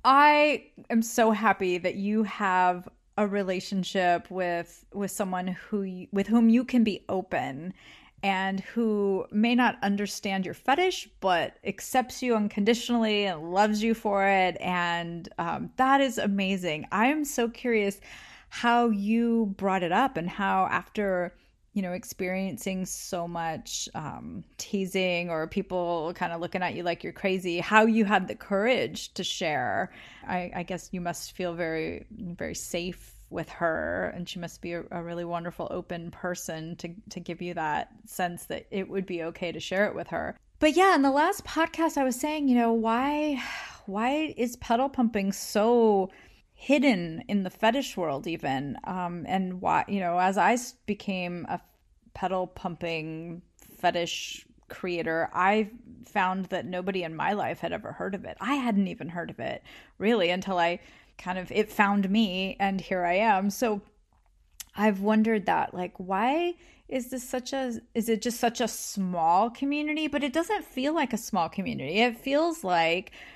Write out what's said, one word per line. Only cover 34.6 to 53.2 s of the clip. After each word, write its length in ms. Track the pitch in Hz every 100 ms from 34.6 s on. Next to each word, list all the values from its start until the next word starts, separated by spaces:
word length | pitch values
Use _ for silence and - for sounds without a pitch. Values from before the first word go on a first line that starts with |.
| 170
a, 100 | 170 -
a 140 | 175
really 200 | 170 170
wonderful, 440 | 170 170 170 - 170
open 400 | 180 175 175 170
person 640 | - 180 175 - 160 160 175
to, 120 | 170 170 -
to 80 | -
give 240 | 170 170
you 100 | 175
that 360 | 175 156 151 - - -
sense 380 | - 180 175 -
that 200 | 160 -
it 180 | 196 190
would 160 | 196 190
be 160 | 175
okay 300 | 160 170 175
to 80 | 156
share 260 | - 185 208
it 80 |
with 140 | - 170
her. 280 | 170 160 - _ _
But 180 | 302 302
yeah, 200 | 392 339
in 80 |
the 80 | 277
last 340 | 269 320 403 -
podcast, 500 | - 330 - 320 294
I 80 |
was 160 | 262 240
saying, 280 | 302 311 285
you 80 | 240
know, 180 | 233
why, 640 | 226 220 233 269 294 302 269 240 - - - -
why 480 | 196 233 294 311 -
is 200 | 240 240
pedal 340 | - 233 277
pumping 420 | 269 233 220 196
so 800 | 196 - 214 220 240 226 202 190 - - - _ _
hidden 680 | - 285 277 202 170 160 -
in 160 | 202
the 80 | 185
fetish 440 | - 220 247 262 -
world 300 | 165 139 170
even? 520 | 165 156 135 143 120 -
Um, 400 | 185 175 175 156
and 340 | 190 185 185
why, 240 | 180 160 -
you 120 | 196
know, 180 | 180 175
as 180 | 185 196
I 180 | 175
s-, 200 | 240 240 - -
became 580 | 208 - 185 180 175 -
a 120 | 180 - _ _ _ _ -
pedal 320 | 185 185 180
pumping 960 | - 185 165 170 165 156 160